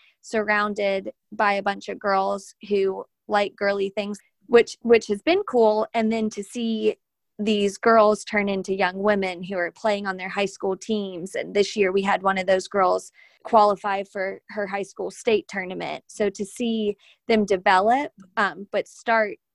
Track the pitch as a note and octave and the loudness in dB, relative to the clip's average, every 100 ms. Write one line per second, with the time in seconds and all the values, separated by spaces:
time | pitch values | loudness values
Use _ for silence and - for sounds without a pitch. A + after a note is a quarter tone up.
0 | _ _ - A3+ G#3 G#3 G#3 G3+ G3+ G3 | _ _ -6 -4 0 0 -2 -2 -2 -2
1 | G3 - _ G#3+ G#3+ G3+ G3+ G3 - G3 | -6 -14 _ -2 0 0 -2 -4 -6 -6
2 | G#3 G3 G3 G3+ G3 - G3 G3+ F#3+ F#3+ | 0 0 0 -2 -8 -16 -4 0 0 -4
3 | - _ - G#3 G3+ - G3+ G3+ G3 G3 | -10 _ -2 0 0 -2 -2 -2 -2 -4
4 | G3+ G#3 _ _ - A#3 A3+ - A#3 A#3 | -8 -8 _ _ 2 4 4 0 4 4
5 | - G3+ D4 F#4 G#4 B3 A3 G#3+ A3 A#3 | 4 -4 0 0 2 2 4 4 0 0
6 | A3 A3+ A3 G#3+ G3+ B3 A3+ A3 G#3+ - | 0 0 -2 -4 -10 -6 -4 -2 -2 -2
7 | _ _ _ - G#3+ G#3+ G3+ G3 A#3 A3+ | _ _ _ -6 -2 0 0 0 4 6
8 | G#3 G#3 - G#3+ G3+ G3 F#3 F#3+ F#3 F#3 | 6 4 -2 -2 -2 -2 -4 -2 -2 0
9 | G3+ G3+ F#3+ F3 F3+ G3 F3 - A3 G3+ | 0 0 0 -6 -8 -4 -4 -4 -2 -2
10 | G3+ F#3 F#3 G3 G3+ - G3 F#3+ - A3 | -4 -6 -6 -4 -4 -4 -6 -4 -4 -4
11 | G3 F3+ F#3 - D#3+ F#3 G3 A3 F#3+ G3 | -4 -8 -8 -8 -4 0 0 0 0 2
12 | G3 G3 F#3+ F#3+ F#3 F#3+ - G3+ F#3 F#3 | 0 0 0 0 2 0 0 0 2 2
13 | - _ _ _ - A3+ G#3 G3 G#3 G3 | -4 _ _ _ 2 6 6 4 -2 -4
14 | G3 G3+ F#3+ G3 - G#3 G3+ G3+ G3 - | -6 -6 -6 -6 -10 -8 -6 -6 -8 -8
15 | F#3+ - - G#3+ - G3 F3+ F3+ D#3+ D3+ | -10 -6 0 0 0 -8 -8 -8 -8 -10
16 | - - G#3 G3 G#3 - A#3+ A3+ G#3 G#3 | -10 -4 -2 -2 -8 -6 -2 -2 -2 -4
17 | _ _ - A3+ G3+ F#3+ G3 F#3 G#3 B3+ | _ _ 0 2 2 2 4 4 4 2
18 | D4 - - - G3 D#3+ G3+ G#3 - - | 0 -10 -10 -2 -2 -4 -8 -6 -6 -8
19 | - A3+ G#3+ - _ | -2 0 0 -4 _